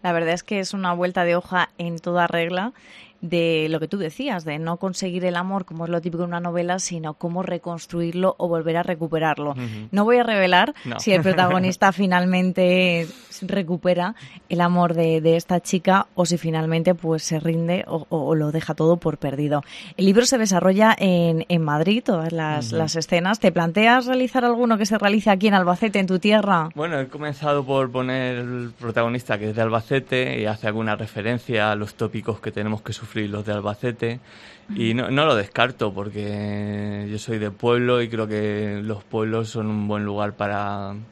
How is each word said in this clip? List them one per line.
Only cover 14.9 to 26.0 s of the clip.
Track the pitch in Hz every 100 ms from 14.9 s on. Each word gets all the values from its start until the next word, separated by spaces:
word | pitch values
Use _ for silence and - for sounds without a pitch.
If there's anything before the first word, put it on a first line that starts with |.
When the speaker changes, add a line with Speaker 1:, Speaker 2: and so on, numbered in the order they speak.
Speaker 1:
de, | 170 165 160
de | 156 165
esta | - 180
chica | - 190 175 190 -
o | - 170
si | 170
finalmente, | 165 160 160 165 165
pues, | 170 165 160
se | - 160
rinde | 165 165 170 185 -
o, | 160 -
o, | 165 139
o | 160
lo | 151
deja | 160 -
todo | 151 160 170
por | 160 147
perdido. | 147 135 147 143 - - - -
El | 190
libro | 202
se | 254 254
desarrolla | 220 185 180 190 220 220
en, | 196 175 170 160 -
en | 175
Madrid, | 156 147 165 220
todas | - 185 160
las, | 165 156 151 117
Speaker 2:
Ujú. | 160
Speaker 1:
las | 160 160
escenas. | 156 175 180 220
¿Te | 202
planteas | 175 165 165 220 254 247
realizar | 254 254 262
alguno | 240 233 240 220
que | 202
se | 208
realice | 202 214 208
aquí | 190 208
en |
Albacete, | 202 175 180 226
en | 202